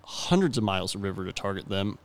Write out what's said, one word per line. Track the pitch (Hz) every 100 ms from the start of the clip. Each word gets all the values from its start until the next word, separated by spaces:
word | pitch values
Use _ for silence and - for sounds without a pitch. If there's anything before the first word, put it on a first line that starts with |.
hundreds | - - - 180 175 120
of |
miles | 104 95 87
of | 104
river | 98 92
to | 92
target | - 98 95 -
them. | 98 101 -